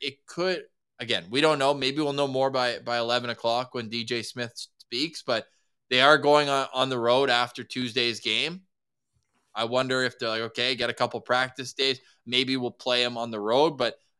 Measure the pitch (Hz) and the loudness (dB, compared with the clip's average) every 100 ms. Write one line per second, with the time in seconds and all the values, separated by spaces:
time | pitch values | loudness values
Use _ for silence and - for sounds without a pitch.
0 | 135 - - 170 185 170 - _ _ - | -12 -12 -14 -6 -4 -4 -8 _ _ -10
1 | 120 98 87 131 156 147 135 143 135 143 | -4 -4 -2 2 4 4 2 2 -2 -2
2 | 147 139 139 131 135 131 123 110 123 120 | -2 0 0 0 0 0 -2 -4 -4 -2
3 | 117 123 120 113 117 120 127 123 110 117 | 0 0 -2 -4 -2 -2 -4 -8 -8 -8
4 | 113 120 107 123 117 - - _ _ 120 | -6 -6 -6 -10 -10 -12 -18 _ _ -6
5 | 165 - - 110 - _ _ _ _ 127 | -6 -6 -4 -4 -4 _ _ _ _ 6
6 | 139 151 143 147 143 139 131 131 131 123 | 8 8 6 4 4 0 -2 -2 0 0
7 | 117 131 131 120 120 - 110 127 123 123 | 2 4 4 2 0 -6 -10 -8 -4 0
8 | 120 110 113 113 147 185 _ _ _ _ | 0 -2 -2 -2 -2 -8 _ _ _ _
9 | _ _ _ _ _ 107 117 127 131 131 | _ _ _ _ _ -6 -2 0 0 0
10 | 123 - 117 113 113 - 123 120 120 117 | -2 -4 -4 -4 -4 -2 -2 0 -4 -2
11 | 120 113 - 123 127 - 123 - 135 127 | -4 -4 0 0 0 -6 -10 -2 -2 -2
12 | _ _ 117 127 131 131 120 - 127 123 | _ _ -2 0 0 -2 -4 -6 -2 0
13 | 120 117 117 107 104 131 165 131 117 - | 0 -2 -6 -4 2 4 4 2 -4 -4
14 | _ | _